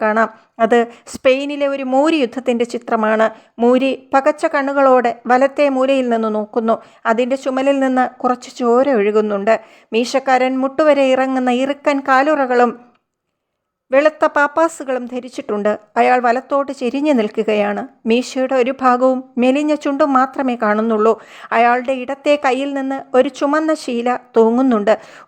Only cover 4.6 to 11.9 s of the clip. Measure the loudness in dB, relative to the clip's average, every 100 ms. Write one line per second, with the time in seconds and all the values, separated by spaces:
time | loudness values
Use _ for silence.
4.6 | -2 2 4 4 2 -2 0 2 2 2
5.6 | 0 0 0 0 0 -2 -2 -4 -4 -4
6.6 | -2 -2 -6 _ -2 0 -2 -4 -4 -2
7.6 | 0 0 0 0 -2 -2 -4 -4 -8 -4
8.6 | 0 2 2 2 2 0 0 -2 0 0
9.6 | -2 -20 _ -4 -2 -2 0 0 0 -2
10.6 | -4 0 2 2 2 2 0 -2 -2 0
11.6 | -2 -4 -2